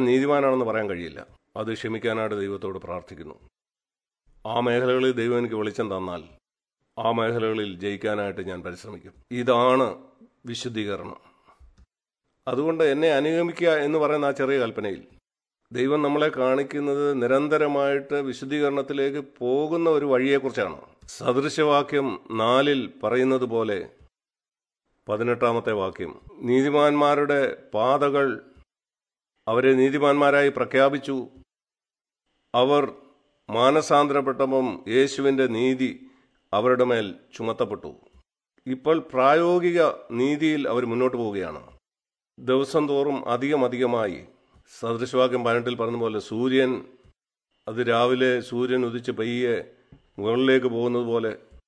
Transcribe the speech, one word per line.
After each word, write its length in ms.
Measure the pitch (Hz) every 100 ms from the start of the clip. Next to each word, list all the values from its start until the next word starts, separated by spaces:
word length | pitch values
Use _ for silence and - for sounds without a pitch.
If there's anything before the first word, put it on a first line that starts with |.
നീതിമാനാണെന്ന് 640 | 127 131 139 143 139 127 113
പറയാൻ 180 | 110 104
കഴിയില്ല. 320 | 87 82 71 - _ _ -
അത് 140 | 110
ക്ഷമിക്കാനായിട്ട് 640 | 110 113 110 113 110 110 104
ദൈവത്തോട് 420 | 98 98 98 95
പ്രാർത്ഥിക്കുന്നു. 580 | 90 87 - 90 78 - _ _ _ _ _ _ _ _ _ _
ആ 120 | 107 117
മേഖലകളിൽ 520 | 120 120 127 127 131
ദൈവം 240 | 120 117 120
എനിക്ക് 200 | 120 110
വെളിച്ചം 300 | 107 104 110
തന്നാൽ 340 | 95 92 87 80 - _ _ _ _ _ -
ആ 120 | 113
മേഖലകളിൽ 600 | 117 113 117 110 110 104 90
ജയിക്കാനായിട്ട് 640 | 101 101 110 104 101 92
ഞാൻ 140 | 92 90
പരിശ്രമിക്കും. 520 | 90 87 110 92 95 - _
ഇതാണ് 540 | 120 120 120 127 131 120 - - _ - _ 120
വിശുദ്ധീകരണം. 760 | 117 123 110 104 95 92 - - _ _ _ - _ _ _ _ _ _ _ -
അതുകൊണ്ട് 360 | 123 156 165
എന്നെ 260 | 156 139 160
അനുഗമിക്കുക 580 | 139 151 165 175 - 175 156
എന്ന് 160 | 147 156
പറയുന്ന 340 | 147 151 143
ആ 60 | 139
ചെറിയ 200 | 135 139
കൽപ്പനയിൽ 440 | 117 107 104 92 - _ _ _ _ _ _
ദൈവം 300 | 123 131 151
നമ്മളെ 240 | 143 147 151
കാണിക്കുന്നത് 760 | 143 127 131 135 147 143 139 143 135
നിരന്തരമായിട്ട് 1000 | 120 135 147 151 147 143 139 139 139 143
വിശുദ്ധീകരണത്തിലേക്ക് 1000 | 135 123 135 147 143 139 135 139 139 143 139
പോകുന്ന 540 | - 123 135 151 170 165
ഒരു 160 | 151 143
വഴിയെക്കുറിച്ചാണ്. 720 | 127 131 139 131 117 95 73 - _ -
സദൃശവാക്യം 1000 | - 127 123 147 151 151 143 131 147 135 95 -
നാലിൽ 480 | 110 113 127 143 139 110 -
പറയുന്നത് 500 | 107 123 131 131 123
പോലെ, 320 | 113 110 98 - _ - _ _ _ _ _ _ _ _ _ -
പതിനെട്ടാമത്തെ 680 | 107 117 120 120 117 117
വാക്യം, 400 | 107 95 92 85 - - -
"നീതിമാന്മാരുടെ 1000 | 131 127 139 147 147 147 143 147 143 143 131 - -
പാതകൾ 560 | 104 120 139 143 139 139 107 - _ _ _ _ _ _ _ _ _ -
അവരെ 260 | 117 131
നീതിമാന്മാരായി 760 | 131 131 143 143 143 143 143 139
പ്രഖ്യാപിച്ചു, 680 | 139 127 131 139 143 135 135 - - _ _ _ _ _ _ _ _ _ _ _
അവർ 300 | 120 131 143 135 - - _ _ _ -
മാനസാന്തരപ്പെട്ടപ്പം 1200 | 110 131 151 151 147 147 139 135 131 135 131 131 95 -
യേശുവിൻ്റെ 580 | 120 135 135 139 135 131
നീതി 420 | 113 127 131 127 - - _ _ _ _
അവരുടെ 320 | 101 123 123
മേൽ 240 | 123 117 101 - _
ചുമത്തപ്പെട്ടു." 600 | - 113 - 110 98 80 60 _ _ _ _ _ _ -
ഇപ്പോൾ 300 | 131 151 160 -
പ്രായോഗിക 760 | 131 131 156 170 180 175 170 156 - -
നീതിയിൽ 500 | 117 131 147 156 151 139
അവർ 160 | 117 120
മുന്നോട്ട് 300 | 120 127 123
പോവുകയാണ്. 460 | 113 98 85 73 64 - _ _ _ _ _ -
ദിവസം 460 | 123 131 139 165 147
തോറും 300 | 139 143 147 -
അധികം 320 | 123 139 147
അധികമായി, 560 | 123 120 123 120 104 80 - _ _ _ _
സദൃശവാക്യം 680 | - 113 113 123 127 127 123
പതിനെട്ടിൽ 300 | 120 117 120 120
പറഞ്ഞ 220 | 113 117
പോലെ, 180 | 113 107
സൂര്യൻ, 500 | - 110 127 131 131 123 - - _ _ _ _ _ _ -
അത് 140 | 113 117
രാവിലെ 440 | 117 123 127 127 123
സൂര്യൻ 400 | 113 120 123 127 123
ഉദിച്ച് 260 | 117 120
പയ്യെ 440 | 113 113 120 123 110 - _ _ - _ -
മുകളിലേക്ക് 500 | 104 120 131 131 123
പോകുന്നത് 380 | 117 120 120 117
പോലെ 240 | 117 110 - - -